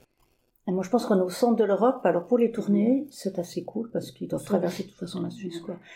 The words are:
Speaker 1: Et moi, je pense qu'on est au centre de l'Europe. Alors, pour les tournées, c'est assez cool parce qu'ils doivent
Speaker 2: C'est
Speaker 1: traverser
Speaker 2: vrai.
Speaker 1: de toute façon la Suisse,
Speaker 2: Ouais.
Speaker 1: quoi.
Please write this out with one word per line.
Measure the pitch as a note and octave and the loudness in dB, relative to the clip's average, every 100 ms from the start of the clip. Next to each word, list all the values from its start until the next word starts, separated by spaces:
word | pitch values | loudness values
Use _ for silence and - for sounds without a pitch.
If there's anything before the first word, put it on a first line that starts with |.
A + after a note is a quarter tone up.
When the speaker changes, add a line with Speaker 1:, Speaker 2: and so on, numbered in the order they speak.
| _ _ _ _ _ _ - | _ _ _ _ _ _ -4
Speaker 1:
Et | |
moi, | F#3 | -2
je | F#3 | 0
pense | A#3+ - | 0 4
qu'on | F#3+ | 2
est | |
au | F3+ | 2
centre | - A#3+ A3 | 2 2 4
de | |
l'Europe. | G#3 F#3+ A#3+ C4 | 4 4 4 4
Alors, | F#3 E3+ F3 | 2 2 2
pour | A#3+ | 2
les | A3+ | 2
tournées, | A3 G3+ G3+ A3 C4+ D4 | 0 2 4 4 2 0
c'est | - G3 G3 | -8 -6 -6
assez | E3+ F3 | -6 -8
cool | F3 A3 A3+ | -8 -8 -6
parce | E3+ - | -6 -8
qu'ils | - F3+ | -12 -6
doivent | D#3 | -6
Speaker 2:
C'est | - | -4
Speaker 1:
traverser | F#3 F3 F#3+ | -2 -2 -4
Speaker 2:
vrai. | - | -10
Speaker 1:
de | |
toute | - | -12
façon | F3 F3+ | -10 -8
la | F3 | -8
Suisse, | F#3+ F#3 E3+ | -8 -10 -10
Speaker 2:
Ouais. | E3+ | -12
Speaker 1:
quoi. | F3 - | -14 -16